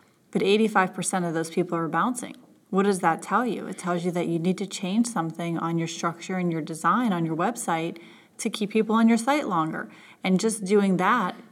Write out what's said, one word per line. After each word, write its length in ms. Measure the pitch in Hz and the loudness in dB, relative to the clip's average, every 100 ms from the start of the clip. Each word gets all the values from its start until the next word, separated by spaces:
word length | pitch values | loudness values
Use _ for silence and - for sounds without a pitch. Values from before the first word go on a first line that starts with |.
| _ _ _ | _ _ _
but 100 | 190 | -2
eighty-five 500 | 190 214 220 202 180 | 2 4 4 4 2
percent 320 | - 175 190 170 | 0 -4 -2 -2
of 80 | |
those 160 | 160 165 | -2 -2
people 260 | - 175 165 | -2 -2 -2
are 120 | 165 | -2
bouncing. 480 | 165 208 247 - - - _ _ | 0 0 -2 -10 -14 -20 _ _
What 140 | 190 | 0
does 160 | 202 185 | 2 2
that 240 | 170 165 | 2 0
tell 240 | - 202 247 | 0 0 0
you? 180 | - - | -4 -6
It 140 | - | -8
tells 260 | 185 175 180 | -4 -2 -2
you 60 | |
that 160 | 175 160 | -2 -2
you 100 | 170 | 0
need 220 | 170 185 | 0 0
to 80 | 196 | -4
change 400 | - 180 214 233 | -6 -2 0 0
something 500 | 180 160 160 170 165 | 0 -4 -4 -4 -2
on 220 | 165 170 | -2 -2
your 80 | 165 | -2
structure 500 | - 170 170 - 185 | -2 -4 -4 -6 -2
and 140 | 175 | -2
your 100 | 160 | -2
design 500 | 151 156 170 208 247 | -4 -2 2 2 2
on 140 | 175 160 | 0 0
your 100 | 160 | 0
website 640 | 196 233 - 165 165 - - - - _ | -2 -2 -4 -2 -2 -8 -16 -20 -20 _
to 120 | 226 | -6
keep 200 | - 202 | -4 -2
people 260 | 220 220 220 | 0 2 4
on 140 | 226 | 6
your 80 | 233 | 4
site 300 | 233 294 - | 2 0 0
longer. 420 | 175 160 - - - - - | 0 -2 -4 -10 -14 -20 -8
And 160 | 190 185 | 0 2
just 260 | 220 214 185 | 2 -2 2
doing 320 | 208 196 185 | 4 4 2
that 380 | 185 240 185 - - | 2 2 0 -4 -14